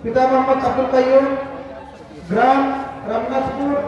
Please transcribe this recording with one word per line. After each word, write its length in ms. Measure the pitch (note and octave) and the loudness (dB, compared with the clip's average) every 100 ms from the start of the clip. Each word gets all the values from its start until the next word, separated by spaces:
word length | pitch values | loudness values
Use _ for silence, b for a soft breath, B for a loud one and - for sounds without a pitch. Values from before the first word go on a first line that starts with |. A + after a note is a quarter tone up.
পিতা 180 | A3+ B3 C4 | -2 2 4
মোহাম্মদ 300 | C4 C4 C4 A#3+ | 2 2 0 0
আব্দুল 220 | C4 C4 | -2 0
কাইয়ুম, 340 | C4 B3+ C4+ C#4 - - - - - - - - - E3 | 2 6 4 4 -2 -6 -10 -14 -14 -16 -18 -18 -18 -4
গ্রাম 320 | G#3 B3+ C4+ C4+ C4+ C#4 - G#3 | 2 4 4 2 -2 -8 -10 -6
রামনাথপুর 640 | A3+ A3+ C4 C4 C#4 C#4+ C#4+ | -4 -2 -2 -2 -2 -2 -2